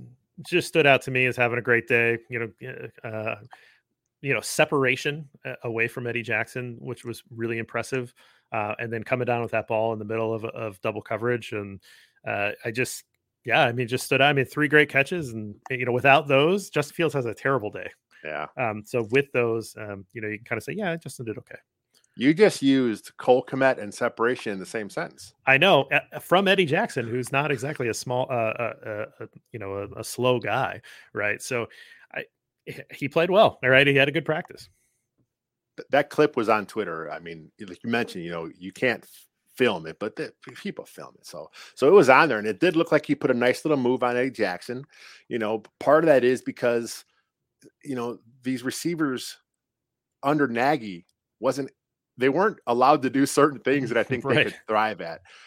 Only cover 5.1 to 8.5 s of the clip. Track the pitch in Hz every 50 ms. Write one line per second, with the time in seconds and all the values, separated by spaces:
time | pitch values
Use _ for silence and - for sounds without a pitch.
5.1 | 143 160 151 - _ - - 131 127 - - 123 110 113 117 117 - 131 123 120
6.1 | 117 120 110 117 113 107 113 - - 127 123 123 117 120 135 131 120 - - 120
7.1 | 110 - - - 120 113 113 113 117 117 113 - - 117 113 - 139 131 120 127
8.1 | _ _ _ _ _ _ _ -